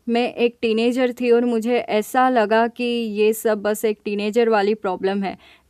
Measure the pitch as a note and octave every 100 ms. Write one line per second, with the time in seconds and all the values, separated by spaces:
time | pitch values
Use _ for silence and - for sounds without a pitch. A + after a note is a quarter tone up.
0 | - A#3 A#3+ - A#3+ A#3+ A3+ A3 A#3 B3
1 | B3 A#3+ B3 A#3 A#3+ A3+ A3 A#3+ - G#3
2 | G#3 C4 B3+ B3+ G#3+ A3 A#3 A#3 A#3+ A#3+
3 | A3+ G#3 G#3+ A3 A3+ G#3+ G3+ G#3+ A3 G#3
4 | - G3+ G#3 G#3+ A#3 A3 G3 G#3+ G3+ F3+
5 | F#3+ G3 G3 - - - -